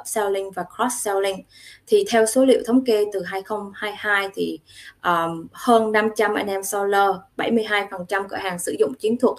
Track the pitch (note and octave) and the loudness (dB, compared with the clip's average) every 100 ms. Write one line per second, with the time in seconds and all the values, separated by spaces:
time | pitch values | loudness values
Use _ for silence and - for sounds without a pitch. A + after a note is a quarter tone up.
0 | - A3+ G3+ G3 F#3+ F3+ F3 - B3 - | -6 -4 -2 -2 -4 -8 -10 -4 -4 -4
1 | G#3 G3 G3 F#3+ - - - - - G#3 | -4 -2 -2 -4 -12 -20 -20 -12 2 2
2 | G3+ A#3 A3 B3+ C4+ - - B3+ B3+ G#3+ | 4 2 4 4 6 4 4 2 4 2
3 | G#3 G3 F3+ G3 G3 G#3+ G3+ G3 G#3 G3+ | 0 -2 -6 -8 -6 -8 -8 -10 -10 -6
4 | G#3+ G3+ G3 F#3+ E3+ D#3+ _ - - - | -2 0 -2 -4 -6 -6 _ -20 -20 -6
5 | F3+ E3+ E3 E3 E3 - - A#3 A3 G#3+ | 0 0 0 -4 -12 -6 4 4 4 2
6 | A3 A3 G#3+ G#3 G3+ G3 G3 G#3 G3+ G3+ | 0 2 0 0 -2 -4 -4 -2 0 2
7 | G3 F#3+ - - - A#3 G#3+ G#3 G3+ F#3+ | 2 0 -6 -6 0 0 2 -2 -2 -8
8 | F3 G3 G3 - F#3+ F3+ - - G#3+ C4 | -4 -4 -4 -6 -6 -6 -4 0 0 0
9 | G#3+ A#3+ A#3 | -2 2 0